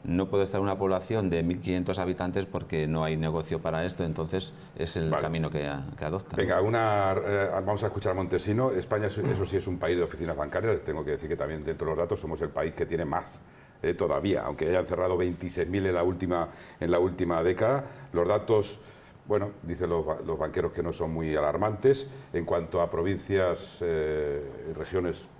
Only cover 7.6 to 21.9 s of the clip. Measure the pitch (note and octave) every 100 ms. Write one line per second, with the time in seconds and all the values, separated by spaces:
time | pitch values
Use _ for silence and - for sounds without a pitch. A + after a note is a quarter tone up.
7.6 | F#2+ G#2 G#2 G2+ G2 F#2 F2+ F2+ G#2 G#2+
8.6 | C3 F#2 - G#2 G#2 G#2+ F#2 F#2+ F2+ F#2+
9.6 | F#2 F2+ E2 F2 D#2+ D#2 E2 D2 D2 E2+
10.6 | A2+ F2 - D#2 D2 C#2+ D2+ C#2+ D2 D#2
11.6 | D2 D2+ D#2 D#2+ E2+ G2+ D#2+ D#2 D#2+ C#2+
12.6 | E2 - C#2+ E2 D#2+ E2 - - - -
13.6 | - - - E2+ F2 C#2 F#2+ D#2 A1+ C#2
14.6 | D#2 F#2 F2 F2 F2+ F2+ F2+ E2+ F2+ F2
15.6 | E2 G2 F#2+ F2 F2 F2+ F#2 E2+ E2 -
16.6 | - - E2+ F2 F#2 F2 E2+ E2+ E2+ F#2
17.6 | A2 C#3 - - - E2+ F2 G#2 G#2+ A2
18.6 | G2 - - - - - - G#2 G#2 -
19.6 | E2+ E2+ F2 E2+ D#2 D#2 E2 D2+ D2+ F2+
20.6 | E2 E2+ E2 D#2+ D#2+ D#2+ D#2+ D2+ D2+ D#2
21.6 | G#2+ G#2 C3